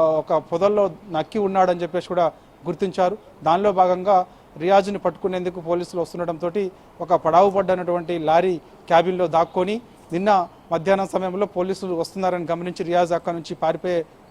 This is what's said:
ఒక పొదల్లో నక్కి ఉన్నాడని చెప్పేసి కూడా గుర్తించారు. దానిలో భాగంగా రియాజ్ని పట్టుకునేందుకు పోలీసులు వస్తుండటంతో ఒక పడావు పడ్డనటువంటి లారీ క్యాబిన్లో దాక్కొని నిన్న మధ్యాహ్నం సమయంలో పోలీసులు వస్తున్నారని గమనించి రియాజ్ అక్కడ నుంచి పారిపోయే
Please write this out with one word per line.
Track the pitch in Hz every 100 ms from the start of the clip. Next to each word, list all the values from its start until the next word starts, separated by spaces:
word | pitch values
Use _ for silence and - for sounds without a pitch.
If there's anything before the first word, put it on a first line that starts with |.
| 160 156
ఒక | 147
పొదల్లో | 156 - 170 196 208 196 - 202
నక్కి | 160 156 220
ఉన్నాడని | 196 190 185 175
చెప్పేసి | 170 180 -
కూడా | 180 160 - - _ 151
గుర్తించారు. | 160 190 196 180 214 - -
దానిలో | 156 175 208
భాగంగా | 185 185 180 190 185 185 - - 151
రియాజ్ని | 175 196 190 196
పట్టుకునేందుకు | 180 - 190 185 180 175
పోలీసులు | 160 175 175 175
వస్తుండటంతో | 160 175 170 160 175 208 190 - - -
ఒక | 170
పడావు | 170 160 165 202
పడ్డనటువంటి | 196 185 180 175 175 165 170
లారీ | 156 165 185 165 - - -
క్యాబిన్లో | 170 175 180 170
దాక్కొని | 165 170 185 185 226 - - -
నిన్న | 170 208 196 170 - -
మధ్యాహ్నం | 165 160 196 190
సమయంలో | 190 185 185 196
పోలీసులు | 180 185 185 190
వస్తున్నారని | 170 160 196 185 180 160
గమనించి | 170 180 180
రియాజ్ | 170 175 170
అక్కడ | 165 180
నుంచి | 170 -
పారిపోయే | 175 165 165 185 175 156 - -